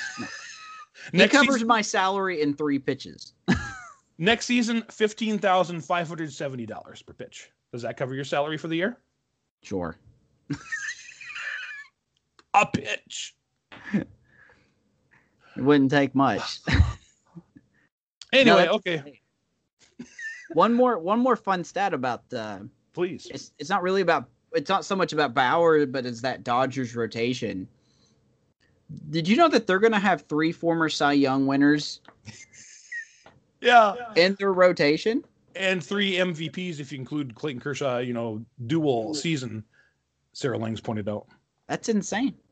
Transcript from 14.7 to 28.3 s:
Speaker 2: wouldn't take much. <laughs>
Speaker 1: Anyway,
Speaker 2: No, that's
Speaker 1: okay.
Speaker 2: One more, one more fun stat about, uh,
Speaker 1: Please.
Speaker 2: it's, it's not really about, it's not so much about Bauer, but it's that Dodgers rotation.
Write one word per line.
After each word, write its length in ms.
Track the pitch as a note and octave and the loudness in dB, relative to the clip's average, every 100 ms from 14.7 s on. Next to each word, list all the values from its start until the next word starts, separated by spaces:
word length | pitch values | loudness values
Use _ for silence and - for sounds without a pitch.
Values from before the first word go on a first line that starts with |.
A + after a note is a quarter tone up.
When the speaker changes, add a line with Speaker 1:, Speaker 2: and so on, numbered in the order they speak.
| _ _ _ _ _ _ _ _ - | _ _ _ _ _ _ _ _ -2
Speaker 2:
wouldn't 360 | C3 D3 C3+ | 4 6 6
take 220 | C#3+ C#3 C3 | 4 2 2
much. 440 | C3+ G2 - - - | 2 2 -4 -8 2
<laughs> 40 | - - - _ _ _ E3+ - - _ _ _ _ _ - - | 4 4 0 _ _ _ -20 -20 -20 _ _ _ _ _ -20 0
Speaker 1:
Anyway, 160 | C4 A#3+ | 6 8
Speaker 2:
No, 80 | - | 8
that's 160 | F3 | 6
Speaker 1:
okay. 480 | G#3 F#3 E3 C#3+ A#2+ _ _ _ _ _ _ _ - - - - - - | 2 -2 -6 -8 -20 _ _ _ _ _ _ _ -20 -20 -14 -14 -14 -4
Speaker 2:
One 200 | D3+ G#3 | 2 4
more, 260 | A#3+ B3 G#3 | 4 2 2
one 180 | E3 A3+ | 0 0
more 180 | B3+ A3+ | 2 0
fun 260 | - F#3 | -2 -4
stat 300 | D#3+ F3 G3 | -4 -4 -2
about, 300 | D3+ B2+ A2+ - | -2 -4 -4 -8
uh, 260 | A#2 G#2+ G2 A2+ _ _ | -8 -8 -10 -14 _ _
Speaker 1:
Please. 340 | - F3+ B2+ - | -6 -6 -6 -14
Speaker 2:
it's, 200 | C3+ - - | -16 -16 -14
it's 120 | D3 | -4
not 120 | G3 | -2
really 200 | F3+ F#3+ | 0 0
about, 260 | E3+ D#3 A#2+ _ _ | 2 0 -2 _ _
it's 160 | E3 C#3+ | -4 0
not 160 | F#3+ | -2
so 140 | D3+ G3 | 0 -2
much 160 | F3 | 0
about 200 | D#3 C#3+ | 0 0
Bauer, 520 | B2 B2+ D#3+ E3+ D#3 C#3+ | 2 2 4 6 4 2
but 200 | C3 B2 | -2 -6
it's 140 | A2+ | -6
that 220 | B2+ A2 | -6 -4
Dodgers 500 | B2 A#2+ C3 C3 A#2+ | -2 0 0 -2 -6
rotation. 760 | A#2 A2 A#2 A#2+ B2 A2 F#2+ F#2+ _ _ _ _ _ _ | -4 -4 -2 -2 -2 -4 -6 -10 _ _ _ _ _ _